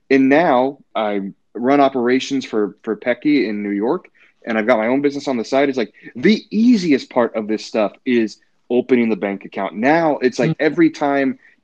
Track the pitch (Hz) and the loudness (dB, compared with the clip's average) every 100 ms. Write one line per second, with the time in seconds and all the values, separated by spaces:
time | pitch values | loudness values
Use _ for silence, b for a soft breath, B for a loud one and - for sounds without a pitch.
0 | - 135 135 147 170 123 135 143 _ - | 0 2 4 4 4 2 0 -4 _ -4
1 | 107 101 98 - _ 107 123 143 135 131 | -4 -4 -6 -14 _ -4 0 4 2 2
2 | 120 131 - 135 - 113 101 - 113 104 | 0 0 -2 -6 -4 -4 -4 -6 -8 -6
3 | 123 120 151 143 104 104 101 101 117 180 | -4 -2 0 0 0 -4 -4 -2 -2 -4
4 | - b b b - 110 107 113 110 135 | -8 b b b -6 -2 2 2 2 0
5 | 143 139 143 123 107 135 143 131 107 B | 0 -2 -6 -4 -2 0 0 -2 -6 B
6 | B 120 160 220 - 208 233 220 175 131 | B 0 2 2 0 0 4 4 2 0
7 | - 127 113 113 107 107 - 113 101 - | 0 0 0 -2 -4 -6 -4 -2 -2 -4
8 | 131 120 110 - _ _ - 123 120 123 | -2 0 0 -6 _ _ -2 -2 2 2
9 | 113 98 101 98 - 107 95 95 131 165 | 2 -2 -4 -6 -10 -8 -8 -2 0 2
10 | 160 135 127 127 123 156 151 151 160 - | 0 0 -2 0 -2 0 -2 2 0 0
11 | 147 139 135 123 b b | -2 -2 -2 -6 b b